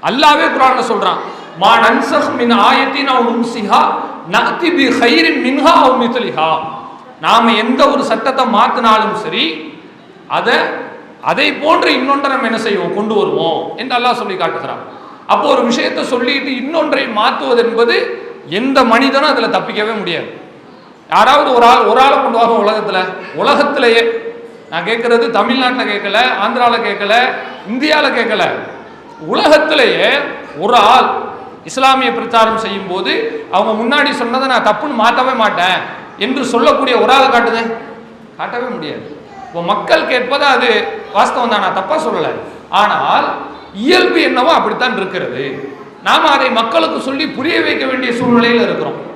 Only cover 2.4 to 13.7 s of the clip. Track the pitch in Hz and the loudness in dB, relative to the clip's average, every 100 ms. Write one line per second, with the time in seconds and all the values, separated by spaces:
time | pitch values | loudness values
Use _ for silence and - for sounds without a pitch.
2.4 | 240 214 220 262 269 277 277 254 233 233 | 2 4 4 2 0 -2 0 0 0 0
3.4 | - 240 202 226 - - - - 160 202 | -2 -4 0 2 2 -2 -8 -12 -4 -2
4.4 | - - 339 349 262 - 233 165 320 294 | 0 0 0 2 2 2 2 4 2 2
5.4 | 247 269 277 330 269 240 233 240 196 160 | 0 2 4 6 4 4 0 -2 -4 -2
6.4 | 160 156 - - - - - - 160 220 | 0 0 -4 -10 -14 -18 -20 -6 2 4
7.4 | 233 208 233 254 277 285 226 220 269 262 | 4 2 0 2 2 2 0 -2 -2 -2
8.4 | 254 202 247 247 233 214 214 - 156 185 | 0 2 2 2 2 2 2 -4 -4 -2
9.4 | 311 311 - - - - - - - 143 | -2 -4 -12 -16 -20 -20 -20 -20 -6 -2
10.4 | 220 254 - - - - - - - 180 | 0 0 -2 -6 -10 -16 -20 -8 -4 0
11.4 | 294 277 294 339 - 277 262 285 277 262 | 0 -2 0 2 2 0 0 0 0 -2
12.4 | 233 226 220 202 - 202 220 220 - - | -2 -2 -2 -2 -2 -2 -2 0 0 0
13.4 | 165 156 - | -2 -2 -6